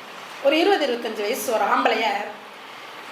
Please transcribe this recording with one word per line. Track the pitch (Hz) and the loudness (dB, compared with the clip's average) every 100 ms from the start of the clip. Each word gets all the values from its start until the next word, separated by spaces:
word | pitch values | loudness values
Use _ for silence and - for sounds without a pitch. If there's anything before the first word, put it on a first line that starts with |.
| - - - - | -16 -16 -14 0
ஒரு | 277 311 | 4 6
இருபது, | 392 392 277 | 6 4 2
இருபத்தஞ்சு | 233 226 214 | 0 -4 -4
வயசு | 208 269 - | -2 -2 0
ஒரு | 214 | 2
ஆம்பளைய | 202 254 240 214 220 202 214 - - - - - - - - | 4 4 4 2 2 0 -4 -10 -16 -16 -16 -16 -16 -14 -14